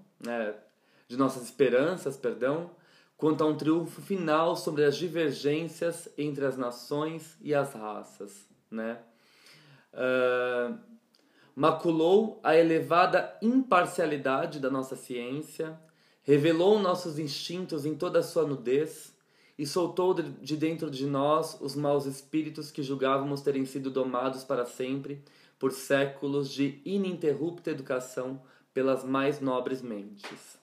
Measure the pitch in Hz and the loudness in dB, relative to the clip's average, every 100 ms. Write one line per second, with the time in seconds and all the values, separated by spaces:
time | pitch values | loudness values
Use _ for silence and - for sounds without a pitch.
0 | - _ 113 120 107 107 - _ _ _ | -20 _ -6 -4 -4 -6 -14 _ _ _
1 | - 123 135 131 120 - 131 123 151 180 | -10 0 0 0 -6 2 4 4 2 0
2 | 143 135 120 107 127 156 175 - _ _ | -6 -4 -6 -2 -2 -2 -6 -14 _ _
3 | _ - 151 147 156 147 139 165 160 - | _ -2 0 2 2 2 2 2 0 -8
4 | 147 196 165 151 165 170 - 147 147 117 | -6 -2 2 2 2 0 -2 2 2 2
5 | 175 160 156 123 139 151 165 160 170 165 | -2 0 -2 0 -2 -2 -4 -4 -4 -4
6 | - - 147 139 135 127 123 - - 147 | -10 -6 -4 -2 -2 -2 -4 -6 -6 -4
7 | 156 160 - - 143 143 135 113 107 104 | -4 -6 -14 -12 -2 0 0 -4 -10 -10
8 | - - 101 - - _ - 113 113 117 | -12 -16 -16 -16 -20 _ -12 -8 -6 -8
9 | - _ _ _ - - - 139 _ 135 | -14 _ _ _ -20 -20 -20 -20 _ -4
10 | 127 127 127 123 123 123 120 113 - - | 0 2 2 2 0 0 -2 -4 -14 -20
11 | _ _ _ _ _ - 151 160 175 160 | _ _ _ _ _ 0 2 2 2 4
12 | 165 202 220 - 135 160 170 160 139 170 | 6 6 4 0 4 6 8 4 4 4
13 | 180 180 - - 220 262 254 180 170 - | 6 4 0 -2 2 4 6 4 4 2
14 | 160 147 135 135 165 151 131 135 131 120 | 0 0 0 0 -2 -2 -2 -2 -4 -8
15 | - 123 120 139 151 - 160 160 - _ | -8 -8 -6 -8 -8 -8 -8 -8 -20 _
16 | _ _ - 143 156 160 185 214 185 175 | _ _ 4 6 6 4 6 6 4 0
17 | 175 147 151 - - 175 185 156 143 143 | -2 -6 -6 -8 -8 -8 -6 -4 -4 -4
18 | 180 175 165 170 151 131 117 135 156 - | 0 2 2 0 0 -2 0 2 0 -6
19 | - _ _ _ _ - 147 190 170 - | -20 _ _ _ _ -10 -4 0 -2 0
20 | 180 170 151 135 139 151 160 160 160 131 | 2 2 -2 -6 -6 -2 -2 -2 -6 -4
21 | 139 139 143 156 160 - 139 139 147 143 | -2 0 2 2 0 -6 -8 -2 2 2
22 | 139 139 - 156 156 151 147 - 135 135 | 0 -8 -6 -4 -4 -8 -12 -8 -6 -2
23 | 131 135 143 139 143 135 131 143 135 131 | 2 2 0 -2 0 0 -2 -4 -4 -2
24 | 131 123 131 127 - 127 120 - 127 139 | 0 0 -2 -4 -4 -2 -2 -4 -6 -4
25 | 139 143 - _ - - 135 131 - 139 | -6 -12 -14 _ -20 -4 -4 -2 0 2
26 | 139 - 143 139 139 135 139 139 - 196 | 2 -2 -4 -2 -2 -2 -2 -2 -4 -2
27 | 185 170 156 135 160 170 - 143 135 127 | -2 -2 0 0 -2 -4 -6 -6 -4 -4
28 | 127 - 127 135 - _ _ - 131 127 | -4 -8 -6 -8 -14 _ _ 0 2 2
29 | 127 135 139 147 135 127 123 127 120 104 | 0 0 0 0 0 0 -2 -4 -6 -10
30 | 101 101 - 110 - - | -10 -14 -16 -16 -20 -20